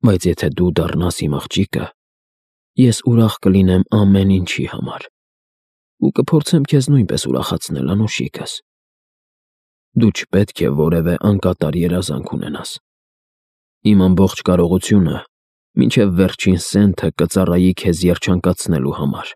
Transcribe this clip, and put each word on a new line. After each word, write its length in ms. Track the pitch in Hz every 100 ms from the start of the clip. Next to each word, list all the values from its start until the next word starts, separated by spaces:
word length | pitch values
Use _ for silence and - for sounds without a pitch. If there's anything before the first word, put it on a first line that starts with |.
Բայց 200 | - 92
եթե 240 | 90 82 80
դու 220 | 71 90
դառնաս 460 | 80 80 78 90 -
իմ 180 | 76
աղջիկը, 520 | 71 - - 98 - - _ _ _ _ _ _ _ _ -
ես 220 | 123 110
ուրախ 340 | - 117 110 -
կլինեմ 480 | 98 95 95 92 -
ամեն 420 | 110 101 98 98
ինչի 360 | 98 90 - -
համար, 420 | - - - - _ _ _ _ _ _ _ _ _
ու 120 | -
կփորձեմ 520 | - - 160 143 165
քեզ 220 | 139 147 131
նույնպես 360 | 143 101 -
ուրախացնել, 640 | - 64 - 85 - 76 65
անուշիկս։ 640 | 98 110 - - - - - _ _ _ _ _ _ _ _ _ _ _ _ _ -
Դու 160 | 113
չպետք 500 | - - 95 101 -
է 80 | 85
որևէ 440 | 71 78 82 82 87
անկատար 560 | 104 98 92 90 80 90
երազանք 540 | 87 90 92 69 -
ունենաս։ 460 | - - - - - _ _ _ _ _ _ _ _ _ _
Իմ 140 | 107 104
ամբողջ 420 | 92 90 95 -
կարողությունը 720 | - 90 85 92 - 104 85 71 - _ _ _ _ -
մինչև 380 | 117 - 101
վերջին 420 | 87 92 - - 92
սենթը 520 | - 107 101 90 95
կծառայի 640 | - 85 - 90 87 92
քեզ 260 | 90 - 87
երջանկացնելու 960 | 90 87 - 90 90 87 - 80 65
համար։ 340 | 73 73 - -